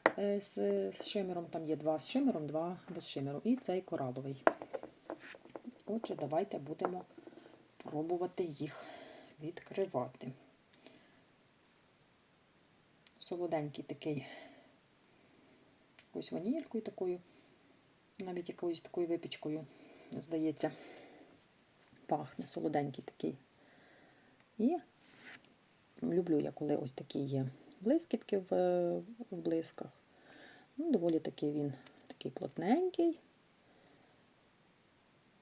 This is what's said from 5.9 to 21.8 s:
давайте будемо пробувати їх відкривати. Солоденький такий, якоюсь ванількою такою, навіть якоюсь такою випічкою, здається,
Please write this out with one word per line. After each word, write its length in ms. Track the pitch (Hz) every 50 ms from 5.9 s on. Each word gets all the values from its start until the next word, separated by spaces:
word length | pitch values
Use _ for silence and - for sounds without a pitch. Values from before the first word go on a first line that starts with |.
| 208 233 - - 190
давайте 440 | 147 151 131 - 165 202 - - 165
будемо 460 | 143 143 160 - 185 180 180 180 180 - - - - - - - - - - - - - -
пробувати 680 | - - - 156 147 160 165 180 170 180 180 - - 185
їх 400 | 165 143 - 147 147 - - - - - - - - - - - - - - 151
відкривати. 880 | 156 - - - - - 202 196 185 - 131 123 127 - - - 139 135 - - - - _ - - - - - - - - - - - - - - - _ _ _ _ _ - - - - - _ _ _ - _ _ _ _ _ _ _ _ _ _ _ _ _ _ _ _ _ _ - - - - -
Солоденький 640 | - - 185 175 175 165 170 156 147 147 139 - 147
такий, 420 | - 151 - - 160 147 135 127 - - - - - - - - - - - _ - - - - - - - - - - - - - - - - - - - - - - - - -
якоюсь 240 | - - - - -
ванількою 500 | 160 170 220 285 330 - - - 220 220
такою, 380 | 208 - - 190 180 180 180 - - - - - - - - - - - - - - - - _ _ _ -
навіть 300 | 190 185 180 175 175 -
якоюсь 320 | - - - 175 165 165
такою 260 | - - - 175 175
випічкою, 600 | 160 170 165 - 151 - - - 151 151 156 147 - - - - - - - - - -
здається, 600 | - 151 - 165 160 156 156 151 - - 151 - - - - - - - - - - - - - - - - - - - _ - -